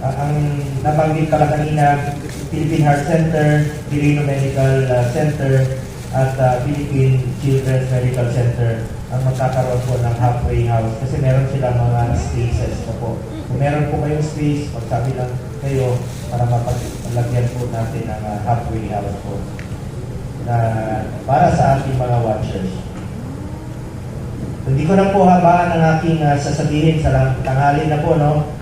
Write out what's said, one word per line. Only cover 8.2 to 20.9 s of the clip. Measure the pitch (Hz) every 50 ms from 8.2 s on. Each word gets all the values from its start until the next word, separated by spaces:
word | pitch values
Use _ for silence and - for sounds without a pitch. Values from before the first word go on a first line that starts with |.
| 120 120 -
Center | 123 120 120 120 - 120 117 113 113 117 - - - - - 123
ang | 127 131 127
magkakaroon | - - 131 131 131 131 123 127 123 120 -
po | - - -
ng | - 120 - -
halfway | 123 123 123 - - 123 123 120 120
house | 117 120 113 113 113 - -
kasi | 127 127 156 -
meron | 131 131 131 135 131 120 -
silang | 127 123 123 123 120
mga | 120 120 120 120 120 120 131 131
spaces | - - - 120 120 120 - - 120 117 - - - 120
na | 120 -
po. | - - - - - - - - -
Kung | - 123 123
meron | 143 143 147 151 147
po | - 151 147
kayong | 147 151 151 151 151
space, | - - 151 147 147 147 143 - - -
magsabi | 117 113 - 123 120 123 131 -
lang | 127 127 123 - - - - 110 110
kayo | 135 135 139 135 127 120 123 123 - - - - - - 123
para | 117 120 120
mapaglagyan | 120 117 - - - - - - - - - - 117 120 120 - 120 120 123 123 -
po | 123 123 120
natin | 117 113 113 113 - 117 117 -
ang, | - - 107
uh, | 107 104 104
halfway | - 123 120 113 - - 117 113 107 101
house | 107 101 98 98 - -
po | - - - - - - - - - - - - - - - - - - - - - - - - - 117
na | 120 117 117 113 110 110 110 110